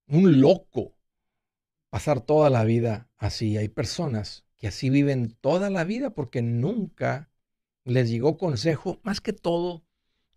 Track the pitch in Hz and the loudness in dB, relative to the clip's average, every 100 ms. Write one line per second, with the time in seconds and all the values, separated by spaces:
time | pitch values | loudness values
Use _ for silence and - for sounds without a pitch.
0 | - 147 190 135 143 185 - - 98 _ | -2 4 6 8 6 4 0 -8 -8 _
1 | _ _ _ _ _ _ _ _ _ - | _ _ _ _ _ _ _ _ _ -6
2 | - 143 - 151 151 127 110 117 117 107 | -2 -2 2 4 4 4 2 2 0 -4
3 | - _ 104 - 113 104 107 - 120 - | -10 _ -6 -4 -2 -2 -4 -6 -6 -4
4 | 165 113 101 - _ _ 104 - 135 135 | -4 -4 -8 -12 _ _ -10 -4 0 2
5 | 143 135 117 - 135 170 202 190 165 226 | 2 0 -4 -4 -2 0 0 -2 -2 -4
6 | 277 202 127 127 117 117 135 233 190 - | -6 -6 -6 -4 -2 0 -2 -2 -6 -6
7 | 123 127 - _ _ _ _ _ - 127 | -6 -6 -10 _ _ _ _ _ -2 0
8 | 120 117 135 156 180 123 156 160 190 170 | 2 0 0 0 -2 -2 -2 -2 -4 -8
9 | - 208 - 208 - 170 175 170 - _ | -8 -6 -6 -6 -2 -2 -4 -8 -14 _
10 | _ _ _ | _ _ _